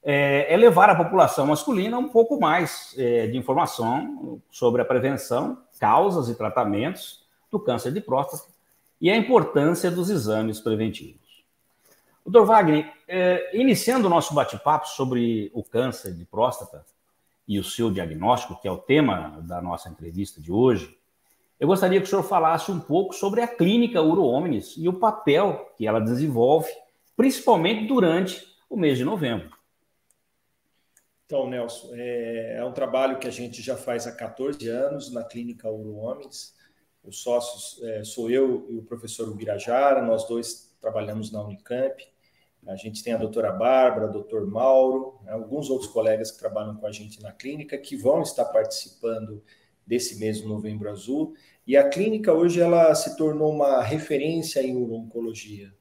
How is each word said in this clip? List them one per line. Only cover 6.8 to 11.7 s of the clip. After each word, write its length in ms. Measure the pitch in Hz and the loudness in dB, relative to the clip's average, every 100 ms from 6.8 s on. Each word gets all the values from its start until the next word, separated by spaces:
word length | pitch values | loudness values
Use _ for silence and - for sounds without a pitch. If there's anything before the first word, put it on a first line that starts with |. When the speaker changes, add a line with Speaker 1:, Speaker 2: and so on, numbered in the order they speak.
| 139 190 - - _ _ _ | -2 -6 -14 -20 _ _ _
Speaker 1:
do 80 | 208 | -4
câncer 320 | - 120 123 | -2 -4 -4
de 80 | 180 | -6
próstata 500 | - 131 143 156 - _ _ _ _ _ | -2 -2 -2 -8 -16 _ _ _ _ _
e 80 | 170 | 2
a 80 | 220 | 2
importância 760 | 240 240 147 143 147 175 180 | 4 4 4 2 2 2 0
dos 180 | 175 180 | -2 -2
exames 480 | 190 107 110 110 107 | -2 0 0 -2 -4
preventivos. 840 | 117 107 110 - - - _ _ _ _ _ | -2 -2 -2 -6 -16 -20 _ _ _ _ _